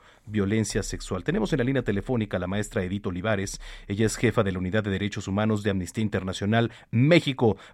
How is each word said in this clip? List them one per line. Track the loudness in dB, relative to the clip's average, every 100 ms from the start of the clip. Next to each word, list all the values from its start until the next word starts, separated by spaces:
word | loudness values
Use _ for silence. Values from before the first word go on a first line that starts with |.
| -20 -20 -6
violencia | -2 0 2 0 -2
sexual. | -4 -8 -6 -6
Tenemos | -2 -2 0
en | 0
la |
línea | 0 0
telefónica | 0 -2 0 -2 0 -2
a |
la | -2
maestra | -4 -2 -2
Edith | -2 -4 -4
Olivares. | -4 -2 -2 -2 -8 -14 -14 -6
Ella | 0 0
es | 2
jefa | 2 4
de | 2
la | 0
Unidad | 0 0
de | 0
Derechos | 0 -2 -4 -2
Humanos | 0 2 2
de | 0
Amnistía | -2 -2 -2
Internacional | -2 -2 -4 -4 0 2 2 -4 -2
México. | 2 6 6 4 2 2 2 -4